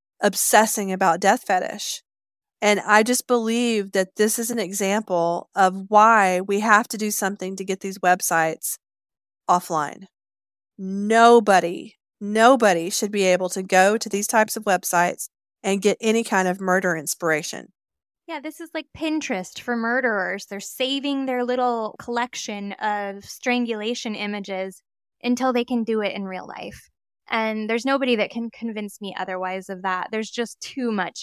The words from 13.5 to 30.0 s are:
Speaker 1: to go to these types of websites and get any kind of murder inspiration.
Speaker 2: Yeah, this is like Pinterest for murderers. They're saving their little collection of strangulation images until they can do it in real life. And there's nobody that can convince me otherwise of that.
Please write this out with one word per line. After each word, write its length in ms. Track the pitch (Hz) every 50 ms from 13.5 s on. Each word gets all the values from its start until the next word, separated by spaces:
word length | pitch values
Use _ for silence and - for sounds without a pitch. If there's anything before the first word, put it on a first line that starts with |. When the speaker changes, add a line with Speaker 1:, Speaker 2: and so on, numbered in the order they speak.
Speaker 1:
to 120 | - 196 190
go 340 | 190 190 185 185 202 214
to 120 | 226 - 214
these 180 | - 202 208
types 300 | - - 226 220 214 -
of 80 | 226 214
websites 640 | 208 196 196 - - - 170 175 175 - - - - - _ _ _ _ _ -
and 180 | 190 196 202
get 160 | 190 208 185 -
any 240 | - 220 220 226 226
kind 240 | - 220 190 185 180
of 120 | 180 190
murder 360 | 196 185 180 190 190 180 165
inspiration. 720 | 160 143 - - - 175 165 156 151 - - - - - - _ _ _ _ _ _ _ _ _ _ _
Speaker 2:
Yeah, 140 | - 330 294
this 180 | 269 311 302 -
is 100 | 339 320 -
like 140 | 320 302 - _
Pinterest 640 | - 320 311 311 311 285 - 247 185 180 - - -
for 160 | - - 240
murderers. 680 | 233 226 233 240 262 254 233 214 202 180 180 190 202 -
They're 120 | - 202 202
saving 680 | - - - - 254 262 277 277 262 285 277 269 269
their 180 | 262 254 247 247
little 500 | 240 247 254 247 247 240 226 220 214 - -
collection 760 | - - 240 233 240 - - - - - 214 202 202 202 -
of 500 | - - 214 208 208 202 196 196 202 202
strangulation 880 | - - - - 254 247 247 240 226 226 214 208 226 240 - - 233 214
images 680 | 202 208 208 208 208 196 196 196 185 190 190 190 - _ _ _ _ _ _ _ _ -
until 300 | 247 247 240 262 262 240
they 120 | 240 240
can 200 | - 254 240 220
do 160 | 226 220 220
it 140 | 208 196 -
in 100 | 202 196
real 220 | 190 185 180 -
life. 420 | - - - 175 208 - - - _ _ _ _ _ _ _ _ -
And 400 | - 226 220 220 220 214 214 214
there's 160 | 226 233 226
nobody 320 | 269 277 269 269 254 240
that 140 | 214 202 -
can 200 | - 233 233 226
convince 500 | - - 220 226 208 214 208 202 - -
me 140 | 208 190 - -
otherwise 500 | 185 190 185 185 185 185 185 190 185 -
of 140 | 196 180 185
that. 260 | 190 185 180